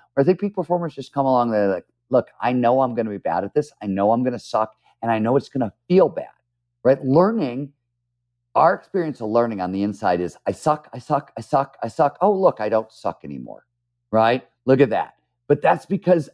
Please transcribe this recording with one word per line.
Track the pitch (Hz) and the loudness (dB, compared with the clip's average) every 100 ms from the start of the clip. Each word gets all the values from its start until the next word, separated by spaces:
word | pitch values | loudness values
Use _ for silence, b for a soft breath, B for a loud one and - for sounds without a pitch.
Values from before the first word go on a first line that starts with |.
| b | b
Where | - | 0
I | 139 | 0
think | 185 | 0
peak | 202 202 | -4 -6
performers | 170 175 170 | -4 -4 -4
just | - 131 | -10 -8
come | 143 135 | -4 0
along, | 123 120 | 0 2
they're | 107 101 | 0 0
like, | 90 - _ _ | -2 -6 _ _
"Look, | 127 - - | -2 -2 -4
I | 117 | -4
know | 127 117 131 | 0 2 2
I'm | 127 | 0
gonna | 117 110 | -2 -6
be | 101 | -6
bad | - 85 98 | -4 -4 -2
at | |
this. | 147 147 _ | -4 -4 _
I | 107 | -6
know | 95 101 | 0 2
I'm | 120 | 2
gonna | 127 117 | 0 -6
suck, | - 113 110 _ _ _ | -6 -4 -4 _ _ _
and | 117 | -4
I | 110 | -2
know | 110 135 | 0 0
it's | - | -2
gonna | 135 110 - - | -4 -6 -6 0
feel | 185 160 | 4 4
bad," | - - _ _ _ _ _ | 0 -12 _ _ _ _ _
right? | 123 139 139 | 2 2 4
Learning, | 143 190 226 135 123 143 _ _ _ _ _ _ _ _ 120 | 4 4 2 -4 -6 -10 _ _ _ _ _ _ _ _ 2
our | 160 | 2
experience | 202 - 190 165 - | 2 -4 -4 -4 -4
of | 107 | -2
learning | 117 117 104 | 0 0 -2
on | 90 | -4
the | 98 | -2
inside | 101 98 101 90 | -2 -2 -2 0
is, | 87 - - | -2 -6 -8
"I | |
suck, | 95 156 151 - | -2 -2 -2 -4
I | - | -16
suck, | - 143 - - | -6 -4 -4 -14
I | |
suck, | - 139 139 _ | -4 -2 -2 _
I | 113 | -8
suck. | - 143 - | 0 -2 2
Oh, | 190 | 0
look, | 190 185 - | 2 2 0
I | 107 | -2
don't | 110 113 | -2 -2
suck | - 101 - | -8 -10 -10
anymore," | 73 67 58 52 _ _ _ _ _ | -12 -14 -14 -18 _ _ _ _ _
right? | 110 113 127 - _ - | 0 2 0 -4 _ 0
Look | 131 | 2
at | 131 | 2
that. | 101 78 _ _ _ - | 0 -6 _ _ _ -2
But | 147 | 0
that's | 160 170 - | 2 0 -2
because, | 185 170 175 135 | -4 0 0 0